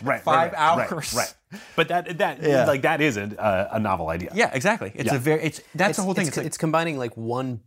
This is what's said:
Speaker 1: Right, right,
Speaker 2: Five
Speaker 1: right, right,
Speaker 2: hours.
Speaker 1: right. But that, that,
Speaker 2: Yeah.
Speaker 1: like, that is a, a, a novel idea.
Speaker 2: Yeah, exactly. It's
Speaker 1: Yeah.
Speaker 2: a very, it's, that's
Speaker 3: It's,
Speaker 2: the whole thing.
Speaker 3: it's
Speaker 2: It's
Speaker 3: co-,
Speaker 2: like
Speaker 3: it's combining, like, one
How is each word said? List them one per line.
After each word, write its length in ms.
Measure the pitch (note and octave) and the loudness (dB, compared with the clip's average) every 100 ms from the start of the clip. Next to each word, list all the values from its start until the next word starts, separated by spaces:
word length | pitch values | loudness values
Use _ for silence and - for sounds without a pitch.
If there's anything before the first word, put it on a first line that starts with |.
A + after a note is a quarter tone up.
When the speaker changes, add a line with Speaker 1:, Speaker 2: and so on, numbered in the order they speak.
Speaker 1:
Right, 120 | B2+ A#2 | -2 -2
right, 60 | |
Speaker 2:
Five 280 | E3 D#3+ E3+ | 2 2 2
Speaker 1:
right, 240 | E3 D#3 E3+ | 2 2 2
right, 160 | - | 0
Speaker 2:
hours. 220 | E3 - | -4 -4
Speaker 1:
right. 180 | A#2 G2+ - _ G3+ - - | -2 -2 -6 _ -20 -4 -2
But 100 | D#3+ | 0
that, 300 | F3 E3 E3+ | 0 -2 -2
that, 240 | F#3 C#3 | -2 0
Speaker 2:
Yeah. 220 | D#3+ C3+ B2 | 2 4 4
Speaker 1:
like, 160 | C#3 | 4
that 180 | D3+ C3 | 2 2
is 160 | D3+ G#2 | 2 0
a, 140 | G#2 G2+ G#2 F#2+ G2+ | -4 -2 2 2 0
a, 40 | A2 | 0
a 20 | |
novel 300 | G#2+ F2+ D#2+ | 0 0 -2
idea. 220 | E2+ - | -4 -4
Speaker 2:
Yeah, 160 | G3+ A#3 | 0 0
exactly. 380 | C3 G3 A3+ G2+ | 0 0 0 -4
It's 140 | - A3 | -4 -2
Speaker 1:
Yeah. 40 | |
Speaker 2:
a 40 | C3+ | 0
very, 200 | C#3+ D#3 | 2 0
it's, 200 | D#3 - - | 0 -6 -8
that's 180 | D#3 F#3 | 0 0
Speaker 3:
It's, 60 | F3+ | 0
Speaker 2:
the 40 | |
whole 120 | F#3+ | 0
thing. 80 | F#3 | 0
Speaker 3:
it's 60 | D#3 | -2
Speaker 2:
It's 40 | |
Speaker 3:
co-, 60 | D3+ | -2
Speaker 2:
like 60 | D3+ | -6
Speaker 3:
it's 100 | - | -4
combining, 400 | D#3+ D#3+ E3 C#3 | 0 0 0 -2
like, 180 | A#2 - | -6 -6
one 440 | A2+ B2 C3 A#2 | -4 -2 -4 -6